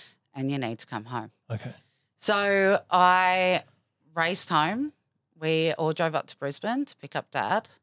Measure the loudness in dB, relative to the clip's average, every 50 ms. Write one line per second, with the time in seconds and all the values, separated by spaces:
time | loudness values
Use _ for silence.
0 | -20 -20 -20 _ _ _ -8 -6 -4 -2 -2 -2 -4 -4 -6 -8 -10 -10 -10 -10
1 | -8 -8 -8 -8 -8 -10 _ _ _ -8 -8 -8 -8 -10 -14 -16 -20 _ _ _
2 | _ _ _ -4 -2 0 0 2 2 2 2 4 4 4 4 2 2 2 4 6
3 | 6 6 6 6 4 2 2 2 2 2 0 0 -2 _ _ _ _ _ _ _
4 | _ _ -4 -2 -2 0 0 -2 -2 0 2 2 2 2 0 -2 -4 -6 -8 _
5 | _ _ _ _ _ _ _ -6 -2 0 2 2 2 0 0 0 -2 -2 0 0
6 | -2 -2 -2 -4 -6 -6 -10 -8 -8 -6 -6 -6 -4 -4 -4 -4 -4 -6 -10 _
7 | -14 -10 -8 -8 -8 _ -4 -4 -2 0 -2 -2 -4 -6 -14 -20